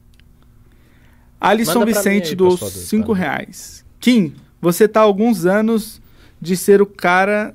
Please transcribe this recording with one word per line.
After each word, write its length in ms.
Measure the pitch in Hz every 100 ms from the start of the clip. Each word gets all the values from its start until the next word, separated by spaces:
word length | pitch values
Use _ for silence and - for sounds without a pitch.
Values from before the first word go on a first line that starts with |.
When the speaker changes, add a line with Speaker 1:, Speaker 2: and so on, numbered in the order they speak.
| _ _ - _ _ - - _ _ _ _ _ _ -
Speaker 1:
Alisson 400 | 180 214 233 202
Speaker 2:
Manda 120 | 220
pra 80 | 208
Speaker 1:
Vicente 240 | 202 202 165
Speaker 2:
mim 60 |
aí, 40 | 151
Speaker 1:
doou 180 | 185
Speaker 2:
pessoal 180 | 180 101
do 60 | 92
Speaker 1:
cinco 340 | 87 214 220
reais. 720 | 202 160 131 - - - - - _
Speaker 2:
Instagram. 300 | - 208 165
Speaker 1:
"Kim, 40 | - - _
você 280 | 165 175 214
tá 120 | 214
há 40 | 220
alguns 420 | 196 226 208 170
anos 540 | 202 220 226 208 - - - - -
de 160 | 156 180
ser 260 | - 202
o 40 | 202
cara 680 | - 175 180 196 208 214